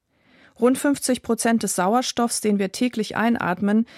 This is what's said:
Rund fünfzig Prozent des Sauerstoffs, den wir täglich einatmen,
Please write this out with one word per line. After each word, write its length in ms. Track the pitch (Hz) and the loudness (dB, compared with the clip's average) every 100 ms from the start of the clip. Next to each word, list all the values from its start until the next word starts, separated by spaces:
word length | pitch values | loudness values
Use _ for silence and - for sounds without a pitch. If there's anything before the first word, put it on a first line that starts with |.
| _ _ _ _ - - | _ _ _ _ -20 0
Rund 180 | 240 262 | 2 2
fünfzig 460 | 294 269 - 247 | 0 0 -2 -2
Prozent 400 | - 226 233 226 | -2 -2 2 0
des 120 | 196 - | 0 0
Sauerstoffs, 640 | 180 240 247 - 240 - | 2 2 0 -2 -2 -2
den 180 | 214 202 | -2 0
wir 120 | 190 | -2
täglich 440 | - 247 220 208 - | -2 -2 -2 -4 -2
einatmen, 720 | 226 233 170 180 202 214 233 | 0 0 0 0 2 2 0